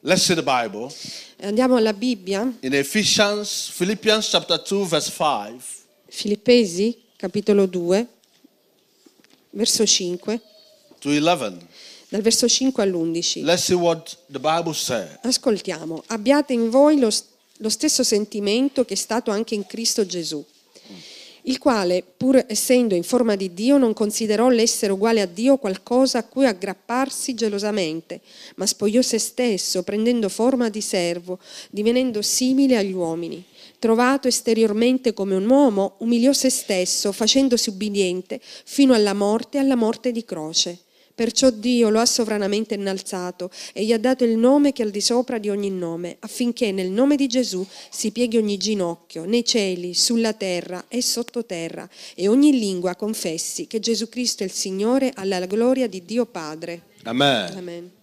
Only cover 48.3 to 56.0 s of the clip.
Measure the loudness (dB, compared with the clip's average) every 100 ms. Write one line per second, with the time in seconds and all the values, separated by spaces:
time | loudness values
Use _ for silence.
48.3 | 2 0 -2 -2 -2 -2 -4 _ -12 0
49.3 | 0 2 0 0 -2 -6 -2 0 2 0
50.3 | -2 -4 -4 -6 -12 -6 -4 -4 -4 -6
51.3 | -8 -8 -8 -8 -10 -16 -18 -20 -4 2
52.3 | 6 6 6 2 -2 -4 -4 -6 -4 -6
53.3 | -6 -8 -8 -6 -4 -2 -2 -4 -4 -4
54.3 | -4 -6 -6 -6 -2 0 2 0 -4 -4
55.3 | -4 -2 0 2 2 -2 -6